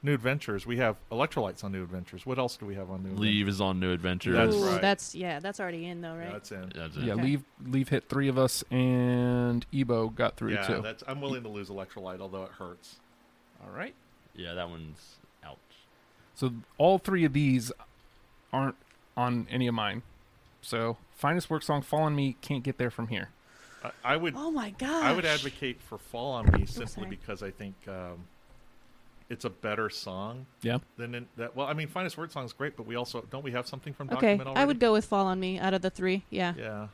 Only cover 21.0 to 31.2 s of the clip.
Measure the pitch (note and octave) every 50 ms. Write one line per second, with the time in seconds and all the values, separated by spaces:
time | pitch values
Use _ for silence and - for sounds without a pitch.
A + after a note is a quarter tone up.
21 | - - - - - C#3+ D#3+ F3+ E3+ - D#3+ D#3 - - D3+ C#3+ C3+ - - D3+
22 | D#3 D#3 D3 C#3+ C#3 C3+ A#2+ - - - D3 C3 B2 C#3 C3 - B2+ A#2+ - -
23 | A#2 A2+ A#2 F#2+ F#2 - - - _ - - - - - - - - A#2+ - -
24 | - B2 C#3 D#3+ E3+ E3+ C3 B3+ D4 E4 D#4+ C#4+ A3+ G#3 G3 - B3+ C4+ D#4 E4
25 | D#4 C4 C#4+ - E3 D#3+ D3+ D3 C3+ C#3 - - D3 B2+ A#2+ - - - - G#2
26 | - - - A#2 A#2+ C#3 C3 A#2+ A2 - - G2 G2 G2+ - - A#2+ A#2 - -
27 | G3 F#2+ G2+ G2 - - G#2 F#2 G#2 G2 F#2 - G#2+ G2 F#2+ - - G2+ F#2+ F#2
28 | F2+ F2+ F2 E2+ F2 - - - - - - - - - - - - - - -
29 | - - - - - - A#2+ - - A#2+ F#2 - - A2 G#2+ G#2+ A2 G#2+ - -
30 | - G#2+ F#2 F#2 G2 G#2+ A#2 B2+ C3 B2+ - _ - A#2 A#2+ B2 B2 _ _ -
31 | A#2 A#2+ A#2+ A#2+